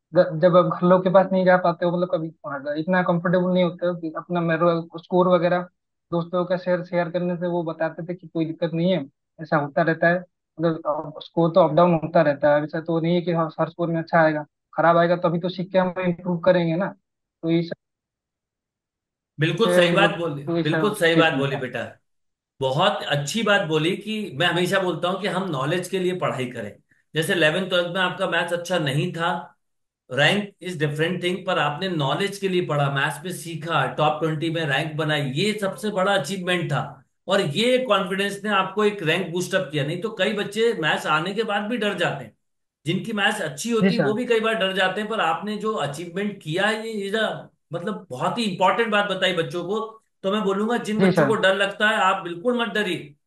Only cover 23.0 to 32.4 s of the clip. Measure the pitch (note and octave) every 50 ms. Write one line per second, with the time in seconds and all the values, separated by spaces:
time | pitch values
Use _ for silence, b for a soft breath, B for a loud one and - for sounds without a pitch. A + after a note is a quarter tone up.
23 | - - D3 C#3+ C#3+ - - A3+ A3 G#3 G3+ G3 F#3 D#3 D#3 D#3 D3+ E3+ G3+ -
24 | - G#3 A3 G#3+ G#3 D#3+ C3+ C3 F3 F3 D#3+ F3 F3+ F3+ G3 F#3+ F#3 F3+ D#3+ D3
25 | F3 F3 F#3+ F#3+ G3 F#3+ D#3+ F#3 G3 F#3 D3+ B2+ C3+ D3 F3 F3+ F3 - F#3+ F#3+
26 | F3+ F3+ F3+ F3 D3+ B2+ A#2 C3 B2+ B2 - A#2 G#2 G#2 - - _ _ _ _
27 | _ _ - D3+ D#3+ F#3+ F#3+ F3 D#3 D3+ D#3+ F#3 F#3+ F#3 F#3+ - - E3+ F3 F#3+
28 | F#3 F3 - - F#3+ E3 E3 E3+ F3+ F3 F3 E3+ F3 - F3+ E3+ D#3 C#3 C3 D3+
29 | F3+ F3+ D3 E3 E3 F3 F3+ F3+ - - _ _ _ _ _ _ _ _ _ _
30 | _ - B2+ C3+ D3 E3 F#3+ G#3 G3+ - - - E3 F#3 F3+ C#3+ D3+ D3 D3 D3
31 | D#3+ E3+ F#3 E3 F3 F3+ F#3 G3+ - F#3 F3 D#3+ D3 D3 D3 D#3 F#3+ F#3+ F3 D#3
32 | C#3 C3+ D3 - G3 G3+ G3 -